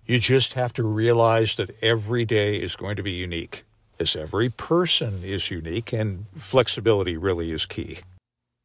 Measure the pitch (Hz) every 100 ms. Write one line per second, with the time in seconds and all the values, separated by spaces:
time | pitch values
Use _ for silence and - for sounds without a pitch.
0 | - 123 107 131 - 127 123 - 110 107
1 | 117 117 113 113 110 - 95 - 113 113
2 | 104 120 113 107 104 101 90 - 95 101
3 | 98 90 90 85 - - - _ _ -
4 | 82 - 78 85 123 - - 170 175 -
5 | 123 98 92 95 - 87 80 92 113 113
6 | 110 92 107 156 - 131 117 - 104 104
7 | 87 82 95 87 82 78 - - - -
8 | - - _ _ _ _